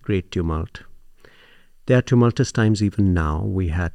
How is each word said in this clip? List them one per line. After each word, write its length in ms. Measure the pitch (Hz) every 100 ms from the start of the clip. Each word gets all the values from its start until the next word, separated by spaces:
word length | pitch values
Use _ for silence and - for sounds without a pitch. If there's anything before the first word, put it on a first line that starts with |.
great 300 | - 95 -
tumult. 500 | 90 82 78 - - - - - - - - - - _ - -
There 100 | 127
are 40 |
tumultuous 480 | - 123 120 123 120
times 300 | - 110 104
even 320 | 101 - 98
now. 300 | 90 76 78
We 240 | 95 95 87
had 220 | 85 85